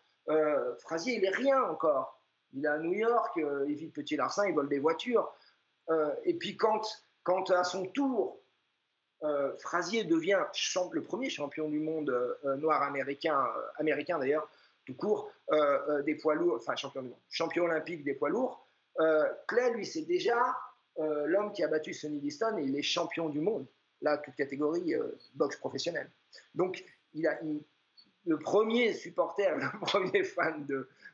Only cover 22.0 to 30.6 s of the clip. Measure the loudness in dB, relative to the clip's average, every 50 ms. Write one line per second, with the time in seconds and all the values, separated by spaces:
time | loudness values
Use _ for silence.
22 | -6 -6 -6 -4 -4 -6 -4 -2 -2 -2 0 0 -2 -2 -2 -2 0 0 0 0
23 | -2 -2 -2 -4 -4 -2 -2 0 0 0 0 -2 -4 -8 _ _ _ _ _ _
24 | 0 2 2 2 0 -4 -6 -4 -4 -4 -2 0 0 0 0 0 0 0 0 0
25 | -2 -4 -6 -10 _ _ -2 -2 -2 -2 -2 -4 -8 -6 -6 -4 -4 -4 -4 -4
26 | -6 -10 _ _ _ _ -20 -20 -20 _ -4 -2 -2 -2 -2 -6 -12 -16 -20 _
27 | _ _ -6 -2 -2 -2 -2 -2 -4 -4 -6 -6 -8 -12 _ _ _ _ _ _
28 | _ _ _ _ -2 0 0 0 0 4 4 4 6 6 4 4 4 4 2 0
29 | -6 -4 0 0 0 0 0 0 2 2 2 0 -2 -4 -4 -4 -2 0 2 2
30 | 2 2 2 2 2 0 0 0 0 0 0 -2